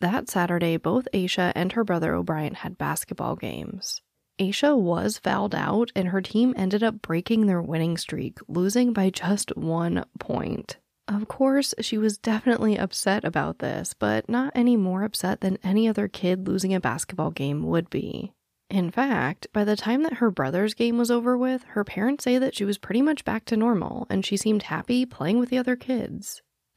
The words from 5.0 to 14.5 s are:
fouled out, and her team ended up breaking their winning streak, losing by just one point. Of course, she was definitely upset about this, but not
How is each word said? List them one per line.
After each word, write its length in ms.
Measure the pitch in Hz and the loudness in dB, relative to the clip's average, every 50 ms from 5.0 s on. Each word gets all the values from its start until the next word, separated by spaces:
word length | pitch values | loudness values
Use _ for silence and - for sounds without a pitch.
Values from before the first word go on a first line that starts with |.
| 185 208 214 - | 0 -2 -4 -2
fouled 380 | - - - - 202 202 - | -2 -2 0 0 0 -2 -2
out, 360 | - - 147 - 208 240 233 - | -2 -2 0 0 0 0 0 -2
and 140 | 196 185 185 | -2 -2 0
her 120 | 180 196 | 0 -2
team 320 | 185 - - 214 240 254 247 | -2 0 0 2 2 2 2
ended 280 | - 190 185 190 208 226 | 0 0 0 0 2 0
up 180 | 226 220 214 | 0 -2 -4
breaking 460 | - - 165 165 185 - 233 226 220 202 | -6 -4 -2 -2 0 2 2 4 4 4
their 120 | 185 175 | 4 2
winning 380 | 165 135 156 160 160 170 170 160 | 0 -2 -2 0 0 0 0 -2
streak, 400 | - - - 143 - - - - - - | -4 -6 -6 -6 -6 -6 -8 -12 -14 -6
losing 460 | 151 170 180 196 196 240 247 247 226 | -2 0 0 2 4 4 2 4 4
by 160 | 202 190 190 | 4 2 2
just 480 | 185 - - 175 202 196 - - - - | 2 0 0 0 0 0 0 -4 -6 -4
one 480 | 160 160 165 165 170 170 170 - - - _ - | -2 -2 0 0 0 0 0 -2 -4 -6 _ -12
point. 580 | - - 240 - - - - - - - - - _ _ _ _ _ - | -6 -4 -4 -2 -2 -4 -4 -6 -6 -10 -14 -16 _ _ _ _ _ -4
Of 200 | 208 208 214 - | -2 -2 -2 -4
course, 460 | - - 262 269 269 277 277 - - - | 0 2 2 4 4 4 2 0 -2 -6
she 180 | 220 - - 214 | -4 -2 0 0
was 220 | 214 220 208 - | 2 0 0 0
definitely 580 | - 226 220 220 - 254 233 - - 220 208 - | -2 -2 -2 2 4 2 4 4 4 2 2 2
upset 480 | - 185 - - - 202 190 214 - | 0 -4 -4 -2 0 2 2 2 0
about 320 | 160 170 156 143 160 - - | 0 0 0 -2 -2 -4 -4
this, 380 | - - - - 170 - - | -4 -4 -4 -4 -6 -8 -4
but 340 | - - 208 - 110 - - | -2 0 0 0 0 0 0
not 220 | 226 240 262 277 | 0 0 0 0